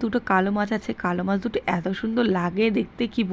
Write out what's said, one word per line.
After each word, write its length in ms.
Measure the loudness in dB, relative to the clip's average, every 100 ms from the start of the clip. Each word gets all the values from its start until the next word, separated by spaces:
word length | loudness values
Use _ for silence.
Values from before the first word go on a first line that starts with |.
দুটো 160 | 2 -2 2
কালো 220 | 2 4 0
মাছ 120 | 0 -2
আছে। 140 | -4 -4
কালো 180 | -2 0 0
মাছ 100 | 0 0
দুটো 140 | -4 -2 -2
এত 80 | -2 -2
সুন্দর 260 | -2 0 2 2
লাগে 280 | 0 2 2 2
দেখতে, 260 | -2 -4 -4
কি 80 | -2 2